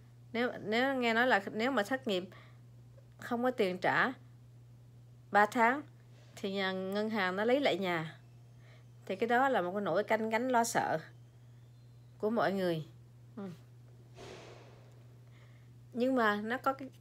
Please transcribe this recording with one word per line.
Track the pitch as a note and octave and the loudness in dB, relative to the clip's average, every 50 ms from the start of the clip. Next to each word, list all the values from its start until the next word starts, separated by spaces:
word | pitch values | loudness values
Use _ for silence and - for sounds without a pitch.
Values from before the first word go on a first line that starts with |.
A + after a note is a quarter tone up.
| - - - - - - - | -20 -20 -20 -20 -18 -8 -4
Nếu, | A3+ B3 A#3+ - - - | -2 -2 -2 -4 -6 -6
nếu | F#3+ G#3+ A#3 B3+ C4+ C4+ | -2 0 0 0 0 0
nghe | B3+ A#3+ A#3 A3+ | 0 0 0 2
nói | A3+ B3 | 2 4
là | C4 A3+ G3 G3 - - | 4 2 2 0 -2 -4
nếu | G#3+ A3 C4 | -2 -2 0
mà | C#4 A3 G3+ | 0 0 0
thất | - C4 C4 - A#3 | -2 -4 -4 -2 -2
nghiệp | F#3+ F3+ F3+ - - - - - - - - - - - - - - - - - - - | -2 -2 -4 -6 -14 -20 -20 -20 -20 -20 -20 -20 -20 -20 -20 -20 -20 -20 -20 -20 -20 -14
không | - - A#3+ A#3 A#3+ | -8 -4 -2 0 0
có | B3+ | 0
tiền | B3 - G#3 F#3 F3+ F#3 | 2 2 0 0 0 0
trả | - D3+ C3 D#3 F#3 B3 C4 - - - - - - - - - - - - - - - - - - - - - - - | 0 0 2 2 2 0 -2 -6 -14 -20 -20 -20 -20 -20 -20 -20 -20 -20 -20 -20 -20 -20 -20 -20 -20 -20 -20 -20 -10 0
ba | - G3+ G#3 | 4 4 4
tháng | G#3+ - B3 A3+ A#3 C4 D4 D4+ - - - - - - - - - - | 4 4 2 2 2 2 0 -6 -12 -20 -20 -20 -20 -20 -20 -20 -20 -16
thì | - - G3 G3 | -10 -8 -6 -4
nhà, | G3 F#3+ F#3+ F#3+ | -2 -2 -2 -2
ngân | F#3+ F#3+ F#3+ G3 G#3 G#3+ A3 | -4 -6 -4 -2 -2 -2 -2
hàng | G#3+ G#3+ F#3 F#3 F3+ | -2 0 0 0 0
nó | G3 G#3+ | 0 2
lấy | A#3 B3 D4 | 2 2 4
lại | C#4 F#3 - F3+ | 2 2 0 0
nhà. | G3 F3+ F3 E3 D#3+ D#3 - - - - - - - - - - - - - - - - - - - | -2 -2 -2 -2 -4 -6 -10 -16 -20 -20 -20 -20 -20 -20 -20 -20 -20 -20 -20 -20 -20 -20 -20 -18 -10
Thì | - F#3+ | -8 -4
cái | F#3+ A#3 A3 | -4 0 2
đó | A#3+ A#3+ C4+ C4+ | 4 4 4 4
là | B3+ G3+ F3 | 2 2 0
một | F3 F3+ | 0 -2
cái | G#3 | -2
nỗi | G3+ F3 D#3 G3 G#3 | 0 0 0 0 2
canh | - A3+ A3 A3 A3 | 2 0 0 0 0
cánh | A3 A3 B3 C4 | -2 -2 0 2
lo | B3+ A#3 A#3 | 2 2 2
sợ | A#3 - - - - D3 D#3+ - - - - - - - - - - - - - - - - - - - - - - - - | 2 0 -2 0 0 -2 -4 -4 -8 -20 -20 -20 -20 -20 -20 -20 -20 -20 -20 -20 -20 -20 -20 -20 -20 -20 -20 -20 -20 -12 -4
của | - G#3+ | -2 -2
mọi | A#3 A3 D3 E3 G3 | 2 2 2 2 2
người. | G3 F#3 F3+ E3 D#3+ D3 - - - - - - - - - - | 2 0 0 0 -2 -4 -10 -16 -20 -20 -20 -20 -20 -20 -20 -14
Ừ. | - G3 F#3 D#3+ - - - - - - - - - - - - - - - - - - - - - - - - - - - - - - - - - - - - - - - - - - - - - - - - | -14 -12 -12 -14 -16 -20 -20 -20 -20 -20 -20 -20 -20 -20 -20 -20 -18 -18 -18 -18 -18 -18 -20 -20 -20 -20 -20 -20 -20 -20 -20 -20 -20 -20 -20 -20 -20 -20 -20 -20 -20 -20 -20 -20 -20 -20 -20 -20 -20 -20 -10 -4
Nhưng | A#3+ A#3+ C4 C4 | 0 0 2 2
mà | B3+ A3+ G#3+ G#3 G#3 | 4 4 2 2 0
nó | G#3 A3 A#3+ C4 | -2 -4 -4 -2
có | - C#4 C4+ | -2 -2 -4
cái, | C4+ C4+ B3+ - - | -4 -8 -16 -16 -10